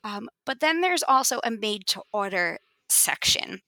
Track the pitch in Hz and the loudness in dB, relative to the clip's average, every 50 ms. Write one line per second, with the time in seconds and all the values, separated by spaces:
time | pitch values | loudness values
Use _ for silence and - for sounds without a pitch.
0 | - 214 202 202 220 - _ _ _ - 262 254 - 302 320 339 359 370 359 311 | -10 -10 -10 -10 -10 -14 _ _ _ -6 -2 2 2 2 4 4 2 2 2 0
1 | - - 269 262 262 - 262 233 - 233 233 214 214 214 208 208 190 - - 190 | 4 4 4 4 4 2 0 0 -2 -4 -4 -2 -4 -4 -4 -4 -4 -4 -4 -4
2 | - _ - 208 196 196 190 185 175 170 170 - _ _ _ _ _ _ - - | -6 _ -4 -4 -4 -2 0 0 0 0 -2 -6 _ _ _ _ _ _ 2 2
3 | - - 139 - - - - - - - - 190 _ | 2 2 0 0 0 0 0 0 -2 -6 -10 -14 _